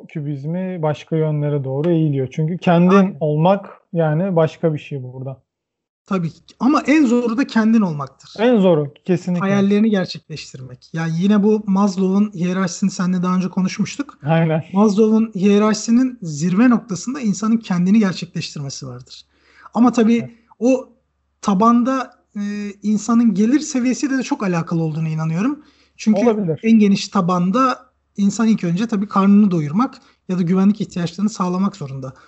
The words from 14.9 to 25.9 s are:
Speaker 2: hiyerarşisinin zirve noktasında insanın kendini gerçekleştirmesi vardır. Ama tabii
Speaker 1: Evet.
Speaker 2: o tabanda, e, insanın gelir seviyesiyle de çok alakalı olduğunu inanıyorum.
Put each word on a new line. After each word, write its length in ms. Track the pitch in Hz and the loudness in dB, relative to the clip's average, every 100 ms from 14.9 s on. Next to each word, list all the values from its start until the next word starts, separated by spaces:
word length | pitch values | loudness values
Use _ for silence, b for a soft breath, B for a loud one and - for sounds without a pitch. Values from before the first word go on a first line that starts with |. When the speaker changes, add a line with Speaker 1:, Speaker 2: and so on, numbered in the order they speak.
| 196 220 220 226 | 4 2 2 0
Speaker 2:
hiyerarşisinin 840 | 190 202 202 214 214 - 233 254 - | 0 2 4 2 -2 0 2 2 -4
zirve 480 | 170 147 175 180 254 | -10 -4 -2 2 2
noktasında 500 | 233 - 175 - 285 | 2 -2 -10 -8 -6
insanın 360 | 226 180 220 226 | -4 -2 -2 -2
kendini 420 | - 175 180 220 | -2 -2 2 2
gerçekleştirmesi 880 | 196 165 170 170 - 151 139 - 135 | 2 -2 -10 -10 -10 -10 -12 -12 -14
vardır. 360 | 123 127 - _ b b b b | -16 -18 -20 _ b b b b
Ama 180 | - 240 | 2 2
tabii 240 | 240 220 233 | 4 2 2
Speaker 1:
Evet. 140 | 226 b b _ | -2 b b _
Speaker 2:
o 300 | 233 254 - _ _ _ _ _ | 0 0 -2 _ _ _ _ _
tabanda, 680 | - 190 233 240 247 262 247 _ _ 208 | -2 2 4 4 2 -2 -6 _ _ -10
e, 340 | 202 208 208 196 | -8 -8 -10 -8
insanın 520 | 208 214 220 233 240 | -2 -2 0 2 2
gelir 260 | 185 220 285 | 2 2 2
seviyesiyle 580 | - 254 240 240 285 262 | 0 -2 -2 -2 -2 -4
de 40 | |
çok 200 | - 285 | -4 -4
alakalı 400 | 202 170 160 170 | -2 -2 -2 -4
olduğunu 260 | 160 151 160 | -4 -4 -4
inanıyorum. 540 | 156 160 160 240 294 b b b | -4 -4 -2 -2 -4 b b b